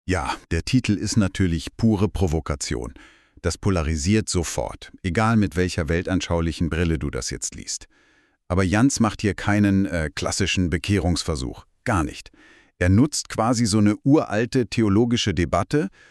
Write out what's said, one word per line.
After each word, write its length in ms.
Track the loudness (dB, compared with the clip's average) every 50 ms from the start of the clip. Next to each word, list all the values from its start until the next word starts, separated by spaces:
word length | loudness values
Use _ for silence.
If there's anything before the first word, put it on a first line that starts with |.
| _
Ja, 300 | -2 -2 -2 -2 -4 -6 -8 -6 _
der 120 | -4 -4 -2
Titel 300 | 2 0 0 2 2 0
ist 240 | 0 0 -2 0 2
natürlich 580 | 0 0 0 0 0 0 0 -2 -4 -8 -6
pure 320 | 0 2 2 4 4 0 -2
Provokation. 840 | 0 0 -2 0 0 -2 -2 -4 -6 -6 -4 -6 -6 -6 -6 -8 -12 -16 -20 -20 _ _ _ _ _ -6
Das 160 | -4 -4 -4 -2
polarisiert 720 | -2 0 0 2 0 0 -2 -2 0 2 2 2 2 0
sofort, 640 | -2 -2 -2 -2 -4 -6 -6 -6 -8 -12 -18 -20 -20 -8
egal 360 | _ -4 0 0 2 2 4 4
mit 180 | 2 2 2
welcher 340 | 0 0 0 0 -4 -2 -2
weltanschaulichen 800 | -2 -2 0 0 -2 -2 -2 0 -2 0 0 -2 -2 -2 -2 -2
Brille 300 | 0 0 0 0 0 0
du 100 | -2 -4
das 220 | -4 -4 -6 -6
jetzt 240 | -8 -6 -8 -10 -10
liest. 320 | -10 -12 -10 -10 -10 -12 -16 _ _ _ _ _ _ _ _ _ _ _ _
Aber 140 | 0 0
Jans 380 | 2 2 4 4 4 4 4 2
macht 220 | 0 0 0 0
hier 120 | -2 -2 -2
keinen, 540 | -2 -2 0 2 4 4 4 4 2 2 0
äh, 240 | -2 -4 -4 -4 -6
klassischen 560 | -6 -6 -4 -2 -2 -2 -2 0 0 0 0
Bekehrungsversuch, 960 | 0 -2 -2 0 0 0 2 0 -2 -2 -2 -4 -4 -4 -4 -8 -10 -12 -18 _ _ _ _
gar 200 | -2 0 0 0
nicht. 260 | -2 -6 -12 -18 -20 _ _ -20 -20 -20 -20 _ _ _ _
Er 120 | 2 4
nutzt 400 | 4 4 4 4 2 -4 -8 -6
quasi 360 | -4 -2 0 0 0 0 0
so 140 | 2 2 4
eine 180 | 4 4 2 2 2
uralte 640 | 4 4 4 2 0 -2 -2 -2 0 0 -2 -2 -2
theologische 680 | 0 0 2 4 4 4 4 2 2 0 0 -2 0
Debatte, 560 | 0 0 0 0 -2 -2 0 0 -2 -2 -2 -8 _ -20 -20